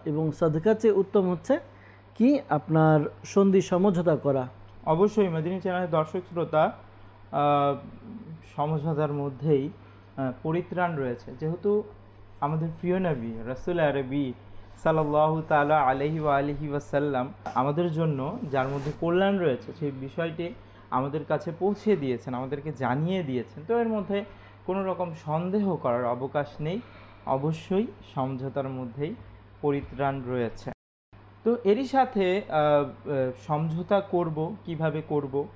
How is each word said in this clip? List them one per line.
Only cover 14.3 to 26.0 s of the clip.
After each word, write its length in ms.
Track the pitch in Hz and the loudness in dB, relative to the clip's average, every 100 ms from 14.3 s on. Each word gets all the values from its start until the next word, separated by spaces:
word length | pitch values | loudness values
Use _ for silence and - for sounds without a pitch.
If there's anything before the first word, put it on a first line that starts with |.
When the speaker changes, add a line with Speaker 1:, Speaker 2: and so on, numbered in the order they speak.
| - - - - - | -6 -14 -18 -18 -2
Speaker 2:
সাল্লাল্লাহু 600 | 160 160 147 151 156 160 160 | 2 2 2 4 4 2 2
তাআলা 320 | 151 147 156 | 2 4 4
আলাইহি 400 | 131 135 147 160 | 4 2 0 0
ওয়া 160 | 151 139 | 2 2
আলিহি 320 | 143 143 147 | 0 -4 -4
ওয়াসাল্লাম 640 | 143 - 143 147 131 135 - - | -6 -2 0 0 0 -4 -8 -4
আমাদের 380 | 120 135 147 175 | 0 0 0 0
জন্য 460 | 156 160 135 139 226 156 | 0 0 0 -4 -6 -4
যার 180 | 135 131 | -2 -2
মধ্যে 240 | 139 139 - | -2 -6 -4
কল্যাণ 380 | 165 180 196 196 | 0 2 4 4
রয়েছে 340 | 165 120 - - | 2 0 -4 -6
সেই 120 | 147 131 | -6 -6
বিষয়টি 540 | 135 - 165 160 170 - - - - | -8 -6 -4 -6 -8 -10 -20 -20 -4
আমাদের 340 | - 139 151 | -2 -2 -4
কাছে 280 | 151 151 175 160 | -2 -2 -2 -2
পৌঁছে 380 | 185 202 214 185 | -2 0 0 2
দিয়েছেন, 380 | 135 120 - | 0 -2 -4
আমাদেরকে 380 | 123 131 143 151 131 | -6 -6 -6 -8 -4
জানিয়ে 440 | 123 135 165 190 | 0 0 0 -2
দিয়েছেন। 400 | 143 123 110 - 156 | -2 -4 -6 -10 -2
তো 100 | 233 | 0
এর 100 | 226 | 0
মধ্যে 360 | 214 190 202 208 - - - - | -2 -2 -4 -4 -12 -20 -10 -4
কোনো 180 | 190 | -2
রকম 260 | 190 175 175 160 | -2 -2 -4 -6
সন্দেহ 520 | 156 156 180 208 196 160 | -4 -2 0 0 0 0
করার 300 | 131 120 | 0 0